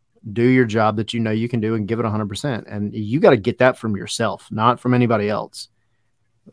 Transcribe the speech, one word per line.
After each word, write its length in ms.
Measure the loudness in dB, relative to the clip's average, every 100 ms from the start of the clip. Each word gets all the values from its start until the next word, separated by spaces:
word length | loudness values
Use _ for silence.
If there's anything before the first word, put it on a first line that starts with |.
| _ _ -10
do 100 | 0
your 220 | 4 4 4
job 320 | 2 0 0
that 160 | -6
you 80 | -4
know 100 | -2
you 160 | -2 -2
can 140 | -2
do, 140 | -2 -2
and 120 | -2
give 120 | -2
it 60 | -2
a 40 |
hundred 180 | -4 -6
percent. 400 | -6 -6 -6 -8
And 260 | -8 -8
you 280 | -6 -4 4
gotta 160 | 6 6
get 220 | 2 2
that 180 | 2 2
from 180 | -6 -6
yourself, 540 | -8 -4 -4 -4 -8
not 280 | 0 2 2
from 140 | 0
anybody 360 | 2 2 2 0
else. 400 | -4 -6 -16 -20 _ _ _ _ _ _ _ -4